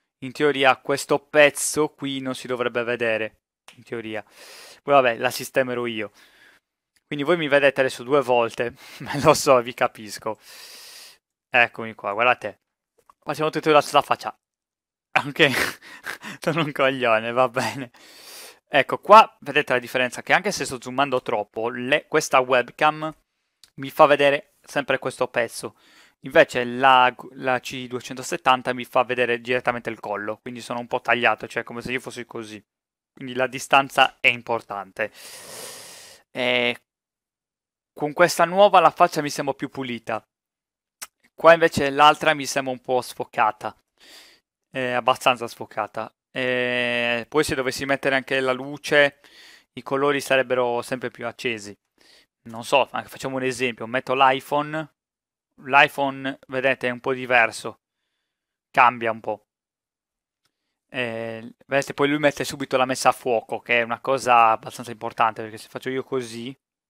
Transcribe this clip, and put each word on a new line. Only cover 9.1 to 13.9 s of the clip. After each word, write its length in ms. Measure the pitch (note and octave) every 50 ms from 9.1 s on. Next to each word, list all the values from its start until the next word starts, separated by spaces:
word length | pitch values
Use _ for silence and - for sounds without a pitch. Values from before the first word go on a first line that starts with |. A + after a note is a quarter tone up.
| - C#3+ C3+
lo 120 | D#3 C#3+
so, 260 | - - D3+ C3+ B2
vi 140 | A#2 B2 A#2+
capisco. 640 | - B2 A#2+ - - A2 G2+ - - - A2 G#2+ - _ - - - - - - - - - - - - - - _ _ _ _ _ _ _
Eccomi 440 | - B2 A#2 A#2 - - A#2 A2+ G#2+
qua, 180 | - - G#2 G2+
guardate. 480 | G#2+ A#2+ B2+ A#2+ - - G#2 - _ _ _ _ _ _ _ _ _ _ _ _ _
Qua 160 | _ - D3
siamo 160 | B2+ D#3 D#3
tutti 180 | - D#3 C#3+ D#3+
sulla 340 | D3+ D3 C#3 -